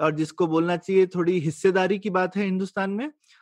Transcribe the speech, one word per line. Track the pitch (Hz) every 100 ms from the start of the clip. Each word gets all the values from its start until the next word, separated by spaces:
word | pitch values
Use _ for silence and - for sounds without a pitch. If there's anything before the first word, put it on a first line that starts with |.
और | 156
जिसको | 151 156 - 175
बोलना | 160 170 175
चाहिए | - 190 185
थोड़ी | 180 170 180
हिस्सेदारी | 156 151 190 185 185 202
की | 208
बात | 180 165 196
है |
हिंदुस्तान | 202 185 190 - 196
में, | 202 285 - _ _